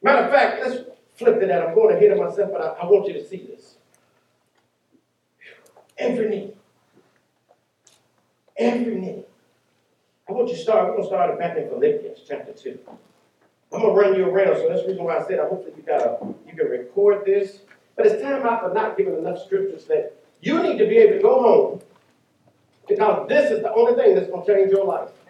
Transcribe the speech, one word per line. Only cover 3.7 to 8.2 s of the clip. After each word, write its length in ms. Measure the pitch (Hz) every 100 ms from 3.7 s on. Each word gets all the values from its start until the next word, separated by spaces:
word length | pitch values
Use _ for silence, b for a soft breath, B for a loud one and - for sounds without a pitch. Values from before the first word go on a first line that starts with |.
| _ _ _ _ _ _ _ _ _ _ _ _ _ _ _ _ _ b b _ _ _ -
Every 300 | 240 - 214
knee. 260 | 190 - - _ _ _ _ _ _ _ _ _ _ _ _ _ _ _ _